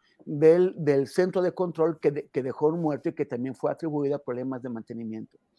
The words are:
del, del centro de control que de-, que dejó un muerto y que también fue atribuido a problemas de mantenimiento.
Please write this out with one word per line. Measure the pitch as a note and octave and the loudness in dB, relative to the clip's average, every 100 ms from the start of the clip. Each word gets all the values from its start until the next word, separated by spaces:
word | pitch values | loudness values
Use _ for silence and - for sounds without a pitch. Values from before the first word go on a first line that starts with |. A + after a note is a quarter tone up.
| _ _ | _ _
del, | - D3 D#3+ F3 F3+ F#3 | -8 4 6 8 4 2
del | D3 C#3 C3+ | 2 2 2
centro | - F#3 F#3 | 0 0 2
de | F3+ | 0
control | - F3+ D#3+ D#3+ D#3+ | 0 -4 0 0 2
que | D3+ | -2
de-, | C#3+ - | -2 -6
que | C#3 | -6
dejó | B2+ - D3+ | -4 0 0
un | E3+ | 2
muerto | D#3 C#3 E3 | -2 -2 -4
y | |
que | - | -4
también | C#3 A#2+ C3 B2 | -6 -4 -6 -4
fue | D3+ | -4
atribuido | C#3+ D#3+ D3 C#3 | -4 -4 -2 -2
a | C#3+ | -2
problemas | C3+ B2 C3 B2+ | -4 -6 -6 -6
de | B2+ | -8
mantenimiento. | A2+ A2 A#2 A2 A2 A2 _ _ | -10 -10 -10 -8 -10 -12 _ _